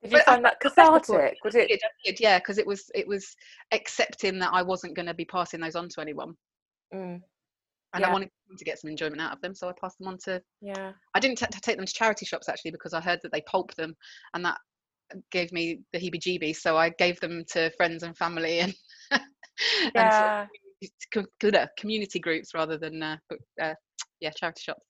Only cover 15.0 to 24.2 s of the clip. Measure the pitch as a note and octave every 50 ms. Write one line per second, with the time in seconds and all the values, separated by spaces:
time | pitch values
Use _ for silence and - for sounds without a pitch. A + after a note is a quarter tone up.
15 | _ _ - F#3+ - _ - F#3 F3 E3+ F3+ E3+ E3+ E3 E3+ - - _ - E3+
16 | F3 F3+ E3+ E3+ - F3+ F3+ F3 D#3+ D3+ D#3 - - E3+ D#3+ D#3+ E3 E3+ E3 -
17 | F3+ F3 F3 F3 - E3 E3+ E3+ E3 - - F3 E3 E3 E3 - F3+ E3+ E3 E3
18 | E3+ E3+ E3 - F3 E3+ F3 E3 E3 D#3+ E3 E3+ F3 F#3+ F#3+ _ _ _ - -
19 | - - C#4+ C4+ - - _ _ - - _ - - - A4+ G#4 F4+ C4 - A#3
20 | A3+ A3 A3 G#3+ G#3+ G#3+ G#3+ G#3 G3+ G#3 - - _ - _ _ G3 F#3 _ _
21 | - _ - A3 F#3+ - _ _ - G#3 G3+ F3 B2+ - - - - G#3 A3 A3
22 | G#3 G3 - F3 D#3+ E3+ D#3+ D#3+ - - - E3 D#3+ D#3 D#3+ D3+ D#3 D#3+ D#3+ D#3+
23 | D#3 D#3 D#3 D#3 _ _ E3+ - - _ _ - D#3+ D#3 D#3 - _ _ _ -
24 | - _ _ _